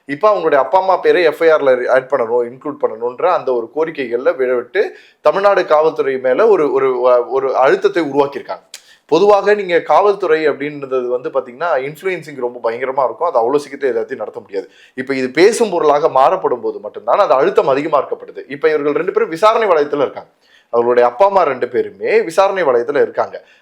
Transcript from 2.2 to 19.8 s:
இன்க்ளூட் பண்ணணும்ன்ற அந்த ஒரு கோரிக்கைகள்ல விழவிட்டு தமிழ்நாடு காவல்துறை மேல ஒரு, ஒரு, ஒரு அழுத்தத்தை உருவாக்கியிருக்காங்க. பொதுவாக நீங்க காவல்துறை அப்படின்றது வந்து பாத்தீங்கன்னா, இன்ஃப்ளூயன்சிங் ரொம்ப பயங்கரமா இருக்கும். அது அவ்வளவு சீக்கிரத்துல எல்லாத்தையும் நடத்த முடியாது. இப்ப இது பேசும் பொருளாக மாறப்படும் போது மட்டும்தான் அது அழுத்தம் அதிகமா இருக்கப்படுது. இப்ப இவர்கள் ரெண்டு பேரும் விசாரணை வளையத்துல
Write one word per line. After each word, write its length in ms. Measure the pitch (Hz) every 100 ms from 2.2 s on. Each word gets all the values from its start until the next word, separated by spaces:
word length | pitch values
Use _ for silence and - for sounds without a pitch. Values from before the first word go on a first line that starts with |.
| 113 123 120
இன்க்ளூட் 320 | 131 147 143
பண்ணணும்ன்ற 440 | 120 110 120 127 165
அந்த 280 | 165 131
ஒரு 180 | 120 113 151
கோரிக்கைகள்ல 600 | 160 147 123 120 147 151
விழவிட்டு 460 | 127 123 120 190 370 - _ _
தமிழ்நாடு 440 | 151 175 202 190 156
காவல்துறை 540 | 151 160 147 135 131
மேல 280 | 127 135 226
ஒரு, 260 | 190 143
ஒரு, 280 | 135 135 123 123 123 117
ஒரு 260 | 131 135 110
அழுத்தத்தை 480 | 135 190 202 185
உருவாக்கியிருக்காங்க. 600 | 151 139 139 120 98 92 _ - _ _ -
பொதுவாக 480 | 160 202 196 190
நீங்க 260 | 208 185 170
காவல்துறை 680 | 160 151 202 196 175 156 156
அப்படின்றது 580 | 127 143 147 135 131 123
வந்து 220 | 123 -
பாத்தீங்கன்னா, 380 | 135 120 120 170 143
இன்ஃப்ளூயன்சிங் 640 | 135 156 190 180 147 135
ரொம்ப 300 | 120 123 117
பயங்கரமா 340 | 117 131 135
இருக்கும். 240 | 123 117 170
அது 100 | 123
அவ்வளவு 260 | 117 143
சீக்கிரத்துல 200 | 143 131
எல்லாத்தையும் 320 | 135 113 110 127
நடத்த 240 | 104 123
முடியாது. 300 | 98 98 90 _ _ -
இப்ப 200 | 131 135
இது 140 | 131
பேசும் 400 | 127 196 226 220
பொருளாக 380 | 175 151 143 156
மாறப்படும் 540 | 131 143 185 156 127
போது 180 | 110 104
மட்டும்தான் 400 | 104 107 107 170
அது 140 | 180
அழுத்தம் 340 | 131 165 202 170
அதிகமா 360 | 135 156 147
இருக்கப்படுது. 400 | - - - - -
இப்ப 220 | 143 160
இவர்கள் 240 | 151 147
ரெண்டு 180 | 143 180
பேரும் 180 | 202 220
விசாரணை 380 | 160 214 233 214
வளையத்துல 340 | 160